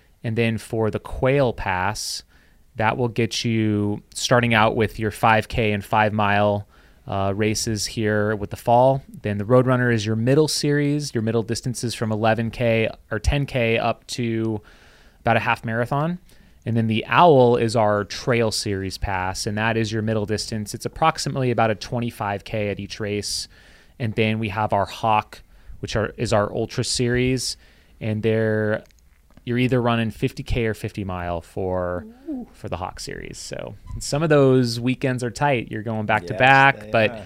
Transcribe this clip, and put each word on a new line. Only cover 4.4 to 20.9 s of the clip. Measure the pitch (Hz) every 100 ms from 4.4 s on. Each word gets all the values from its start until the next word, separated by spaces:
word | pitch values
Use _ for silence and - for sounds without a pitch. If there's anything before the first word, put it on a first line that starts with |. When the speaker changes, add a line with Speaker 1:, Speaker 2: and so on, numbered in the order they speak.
| 120
Speaker 1:
out | 113 110 113
with | 107 -
your | 107
five | - 117 110 -
K | - 110
and | 104
five | - 110 107
mile, | 107 101 101 104 101 - - - _ -
uh, | 98 98
races | 98 107 107 117 107 -
here | - 107 107 104 107
with | 101
the | -
fall. | - 120 131 135 - -
Then | 104 101
the |
Roadrunner | 101 127 127 127 123
is | 113
your | 104 110
middle | 117 139 151
series, | - 147 147 143 147 143
your | 120
middle | 110 117
distances | 110 110 127 113 120
from | - 110
eleven | 107 110 110 113
K | - 117 113 110 - _
or | 107
ten | - 143 139
K | 127 113 113
up | 113 - -
to | - 117 113 110 107 - - - _ - _
about | 117 113
a |
half | 123 117
marathon. | 120 113 120 143 160 180 - - - - 120
And | 117
then | 113
the | 110 -
Owl | 120 175 135 123 123
is | 117
our | 113 104 104
trail | 101 - - 117 113
series | - 107 95 95 -
pass, | - 95 92 95 113
and | 104
that | 113 113
is | 107
your | 110
middle | 107 110 104
distance. | 104 - 110 101
It's | 117
approximately | -